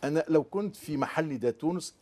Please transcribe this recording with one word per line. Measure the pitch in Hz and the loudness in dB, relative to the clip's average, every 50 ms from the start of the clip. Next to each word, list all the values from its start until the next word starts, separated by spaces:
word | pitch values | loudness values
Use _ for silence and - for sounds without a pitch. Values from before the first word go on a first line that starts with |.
| - | -2
أنا | 139 151 160 151 - | 0 2 2 2 4
لو | 160 156 143 | 4 4 4
كنت | - - 196 208 196 - | 2 -2 -4 -4 -4 -6
في | - - - 151 | -10 -8 -6 -2
محل | 139 135 - - 160 160 | -2 -2 0 0 -2 -2
نداء | 156 139 120 107 120 | 0 -2 0 0 0
تونس، | 113 - - 160 180 180 170 - - _ | 0 2 -2 -2 -2 -2 -6 -8 -14 _